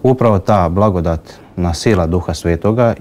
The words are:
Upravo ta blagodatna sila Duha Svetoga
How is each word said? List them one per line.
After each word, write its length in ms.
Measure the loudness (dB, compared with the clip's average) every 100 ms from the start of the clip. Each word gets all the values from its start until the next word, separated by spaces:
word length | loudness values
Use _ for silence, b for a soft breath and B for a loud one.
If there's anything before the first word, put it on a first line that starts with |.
Upravo 360 | 0 2 2 2
ta 300 | 2 0 2
blagodatna 1040 | 2 0 0 -2 -4 -8 -20 -16 -6 -4
sila 340 | -2 0 0 0
Duha 260 | -2 -4
Svetoga 600 | -6 -2 -2 -2 0 0 0